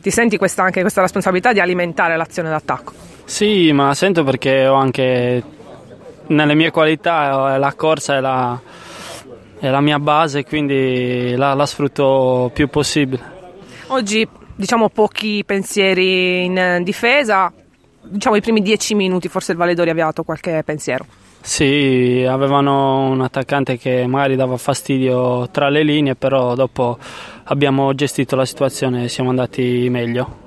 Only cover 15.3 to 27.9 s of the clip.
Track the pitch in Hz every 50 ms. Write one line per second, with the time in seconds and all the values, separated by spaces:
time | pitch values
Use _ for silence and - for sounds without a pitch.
15.3 | 208 208 196 _ 202 196 190 - - 208 196 190 190 185 185 185 190 185 185 180
16.3 | 180 180 180 180 185 185 185 180 175 175 175 180 208 - - 233 254 294 285 214
17.3 | 208 190 190 175 - - - _ _ _ _ _ _ _ _ - 180 202 196 262
18.3 | 214 208 - 226 226 220 202 190 220 208 - - 220 208 196 190 185 180 165 180
19.3 | - 190 - - 180 165 175 175 180 170 175 165 160 160 165 156 156 - 160 -
20.3 | 165 151 - 185 165 156 151 - 156 151 - - 127 131 - - - _ - -
21.3 | - _ - - - - 156 135 139 147 143 135 131 127 123 123 123 123 127 127
22.3 | 131 135 139 139 139 139 139 139 139 139 139 135 135 135 135 135 131 131 131 127
23.3 | - 139 131 - 147 143 135 - 131 120 - 131 127 127 127 123 127 139 139 135
24.3 | 135 131 131 127 127 123 - - 139 - - - 139 131 131 131 123 123 127 127
25.3 | 123 123 123 123 - - 143 139 139 151 160 151 147 151 147 135 131 - - 135
26.3 | 135 135 131 123 123 123 135 123 _ - 127 120 117 - - - - - - -
27.3 | - - - - 135 139 143 139 135 135 139 139